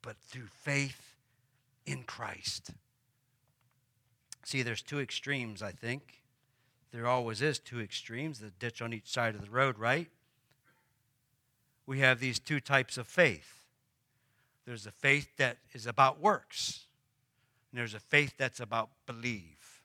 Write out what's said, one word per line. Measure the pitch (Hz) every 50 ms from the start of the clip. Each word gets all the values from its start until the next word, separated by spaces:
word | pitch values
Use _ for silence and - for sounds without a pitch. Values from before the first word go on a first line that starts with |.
but | - 120 107 _
through | _ - - 131 120 101
faith | - - - 147 143 139 139 135 123 - - - - _ _ _ _ _ _ _ _ _ _ _ _ _ _
in | 147 139 131 120
Christ." | - - - 117 107 - 85 - - - - - - - - _ _ _ _ _ _ _ _ _ _ _ _ _ _ _ _ _ _ _ _ _ _ _ _ _ _ _ _ _ _ - _ -
See, | - - 135
there's | 123 120 113 107 -
two | - 147 143
extremes, | 135 - - - - 139 143 135 123 113 107 95 107
I | 101
think. | 87 - - 117 120 143 139 - - - _ _ _ _ _ _ _ _ _ _ _ _ _ _
There | - 120 117
always | 120 127 127 120 113 110 101
is | 135 156 139 -
two | _ - 123 120
extremes, | 110 101 - - - - 113 120 143 160 151 113
the | 107 107
ditch | 92 92 123 120 - -
on | 120 117 117
each | 107 - -
side | - 127 120 113 107
of | 104
the | 98 101
road, | 110 127 135 135 123 104
right? | 110 117 131 156 175 - _ _ _ _ _ _ _ _ _ _ _ _ _ _ _ _ _ _ _ _ _ _ _ _ _ _ _ _ _ _ _ _ _ _ _
We | - 131 135
have | 139 131 127 117
these | 123 131 117 -
two | - - 156 143
types | - - 143 135 127 - - 131
of | 117 -
faith. | - - 175 143 98 76 - - - - - _ _ _ _ _ _ _ _ _ _ _ _ _ _ _ _ _ _ _ _
There's | - 123 110 98 107
a |
faith | - - - 139 139 143 139 - _
that | - 139 127 117 - _ _ -
is | - 107
about | 120 113 - 135 131 131 -
works, | 151 214 202 - - _ - - - - - - - _ _ _ _ _ _ _ _ _ _ _ _ _ _ _ _ _
and | - 123
there's | 120 113 104
a | 107
faith | - _ - 147 147 131 - -
that's | 135 123 - -
about | 127 107 117 113 110 - _ _ _
believe | - 120 113 117 123 117 104 87 80 73 _ - - - - _